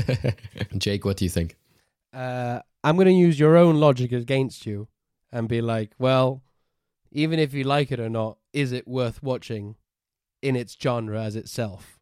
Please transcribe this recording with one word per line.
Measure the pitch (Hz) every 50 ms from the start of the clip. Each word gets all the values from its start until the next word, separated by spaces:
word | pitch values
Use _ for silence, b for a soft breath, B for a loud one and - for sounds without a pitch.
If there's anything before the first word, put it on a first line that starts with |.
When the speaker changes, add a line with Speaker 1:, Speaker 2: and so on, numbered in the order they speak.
| - - - -
Speaker 1:
<laughs> | - 127 - - - - - - - - - 92
Jake, | - 101 101 98 -
what | 101 95
do | - 95
you | 87
think? | - - 82 82 - _ _ _ _ _ _ _ _ _ _ _ -
Speaker 2:
Uh, | 131 127 127 127 127 123 120 120 120 - _ _ _ -
I'm | 147 160
gonna | 185 190 185
use | 185 180 175 170 156 139
your | 151 156 165
own | 170 175 170 160 151
logic | 151 147 131 123 127 117 123
against | 123 117 123 135 135 135 117 - - -
you | 110 104 101 107 - _ _ _ _ _ _ _ _
and | 127 120 113 110
be | 120 117
like, | 117 117 113 113 107 - _ -
"Well, | 127 131 131 131 131 131 135 131 _ _ _ _ _ _ _ _ _ _ _ _ _ _
even | - 147 156 160 165 160
if | 156 135 139
you | 139 131
like | 135 139 147 139 - 135
it | 120
or | 113 113
not, | 113 113 110 110 - _ _ _ -
is | 143 139 123 123
it | 127 -
worth | - 127 131 123 117 110 - 147
watching | 131 127 - - - 117 104 101 104 107 _ _ _ _ _ _ _ _ _ _ _ _ _
in | - 139 131
its | 123 117 - - _
genre | - 135 120 117 113 107 104 110 110
as | 107 104
itself?" | 113 - - - - 113 104 90 87 - - _ _